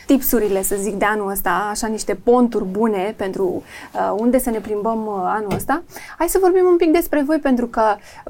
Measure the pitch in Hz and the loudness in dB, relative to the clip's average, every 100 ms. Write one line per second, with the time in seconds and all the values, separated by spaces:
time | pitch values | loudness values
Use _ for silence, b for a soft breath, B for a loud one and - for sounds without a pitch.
0 | - 269 - - 208 196 190 202 202 196 | 0 0 2 0 2 0 0 -2 -2 0
1 | 208 214 196 196 190 180 208 208 220 214 | 0 0 -2 -2 -2 -2 -2 -4 -4 -4
2 | - 196 - 247 240 220 185 202 226 196 | -4 -2 2 4 4 0 -4 0 0 0
3 | 202 220 196 185 185 - B B B 208 | -4 -4 -6 -2 -2 -2 B B B -4
4 | 190 196 240 247 247 220 208 208 220 226 | -2 0 2 2 0 -4 -4 -4 -2 -2
5 | 214 196 180 208 208 180 - 311 - B | -4 -4 -2 -2 -2 -4 -2 -4 -4 B
6 | B B 339 381 370 370 359 349 339 339 | B B 0 2 4 4 4 4 4 2
7 | 330 294 277 311 277 240 233 233 220 208 | 2 0 0 0 2 0 0 0 0 0
8 | B B | B B